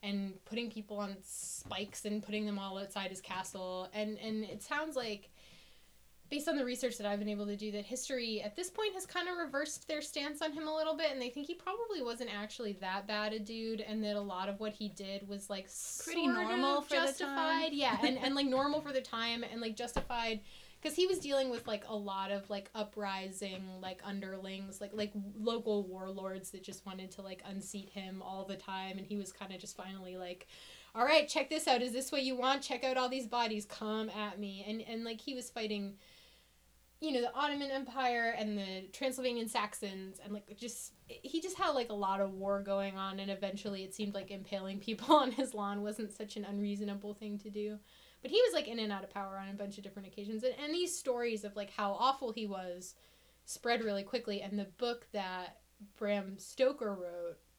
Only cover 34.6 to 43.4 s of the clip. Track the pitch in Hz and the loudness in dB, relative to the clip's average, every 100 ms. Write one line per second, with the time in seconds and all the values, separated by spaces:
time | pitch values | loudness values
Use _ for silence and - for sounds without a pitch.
34.6 | 196 220 220 226 233 226 - 254 240 233 | -4 -4 -4 -4 -4 -4 -4 -6 -6 -4
35.6 | 214 208 196 202 - - - - - _ | -2 0 -2 -8 -16 -20 -20 -20 -20 _
36.6 | - - - - 311 254 240 262 294 285 | -20 -20 -20 -6 0 2 2 2 2 2
37.6 | 277 269 254 254 247 240 226 226 208 208 | 0 -2 -2 0 2 4 4 2 0 0
38.6 | 190 190 190 - 262 262 254 233 226 240 | -2 -4 -6 -2 0 2 2 2 2 2
39.6 | 311 - 202 190 190 190 202 208 - 214 | 0 -2 -4 -4 -8 -10 -8 -8 -8 -10
40.6 | 233 - - - - 233 262 330 359 370 | -8 -8 -10 -14 -16 -12 -2 -2 -2 2
41.6 | 359 269 233 208 196 196 196 190 196 202 | 4 4 2 2 2 4 2 2 2 2
42.6 | 202 196 196 190 190 196 196 196 | 4 2 2 0 -2 -2 -2 -2